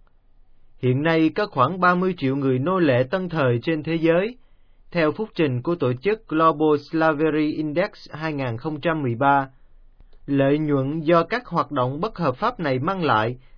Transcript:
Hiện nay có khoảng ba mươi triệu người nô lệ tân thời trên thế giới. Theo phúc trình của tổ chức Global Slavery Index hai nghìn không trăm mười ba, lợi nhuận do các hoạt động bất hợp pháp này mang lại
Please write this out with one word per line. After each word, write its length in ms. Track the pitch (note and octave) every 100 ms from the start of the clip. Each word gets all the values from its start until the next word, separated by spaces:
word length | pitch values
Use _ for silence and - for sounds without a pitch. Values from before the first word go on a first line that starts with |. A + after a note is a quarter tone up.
| - _ _ - - - - -
Hiện 260 | B2+ B2+
nay 260 | E3 E3 D#3+
có 180 | F3+ G#3
khoảng 320 | C#3 C3 F#3
ba 160 | F3+ F3+
mươi 180 | F#3 F3+
triệu 180 | C3+ C3+
người 240 | C3+ B2+
nô 200 | D3+ F#3
lệ 240 | D3+ B2 C3
tân 180 | F#3+ F#3
thời 300 | D#3+ C3 A#2+
trên 200 | E3 D#3+
thế 120 | D3+ E3
giới. 420 | E3 E3+ A3 B3 - - - _ -
Theo 200 | E3+ D#3
phúc 180 | D3+ A3 -
trình 260 | D3+ B2
của 140 | E3 E3+
tổ 180 | B2+
chức 340 | B2 G3 G#3+ -
Global 500 | D#3 E3 D3 D#3 D3
Slavery 760 | D3 D#3+ D#3+ D3 D#3 D3+ D3+
Index 380 | D#3 D#3 D3 G3 - -
hai 220 | D3 D#3+
nghìn 240 | C#3+ B2+ A2+
không 240 | D#3+ D3+
trăm 200 | E3+ D#3+
mười 140 | C3 A2+
ba, 320 | C#3 C#3 C3+ - - - - - - - -
lợi 320 | C#3 C#3 D3+
nhuận 420 | D3+ C#3 C3+ D#3+
do 240 | D3+ E3+
các 240 | E3 A#3+ -
hoạt 240 | E3+ C3
động 300 | C#3 B2+ C#3+
bất 160 | A3 G3
hợp 180 | E3+ -
pháp 240 | A3 B3
này 200 | D3+ B2+
mang 240 | D#3+ F#3+
lại 340 | D3+ A2 A2+ B2+ -